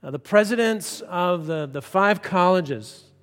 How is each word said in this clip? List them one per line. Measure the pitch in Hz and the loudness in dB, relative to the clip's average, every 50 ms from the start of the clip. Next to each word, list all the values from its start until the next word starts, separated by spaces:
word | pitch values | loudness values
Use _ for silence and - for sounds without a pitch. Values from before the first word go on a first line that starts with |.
Uh, | - 143 | -12 -10
the | 135 143 | -12 -12
presidents | - - 196 208 214 202 233 233 233 226 220 214 170 - - - | -8 4 4 4 4 4 0 0 0 0 0 -2 -6 -10 -12 -14
of | - - 180 175 180 180 180 175 160 | -14 -8 -4 -2 0 0 0 -2 -4
the, | 151 165 156 151 139 | -6 -6 -6 -6 -6
the | 135 143 | -8 -10
five | 127 - - 190 196 202 208 196 | -12 -4 0 2 4 4 2 0
colleges | - - - 185 175 180 185 185 175 139 139 113 104 - - - - _ _ _ | -2 -4 0 2 4 4 4 2 0 -2 -6 -8 -8 -14 -20 -20 -20 _ _ _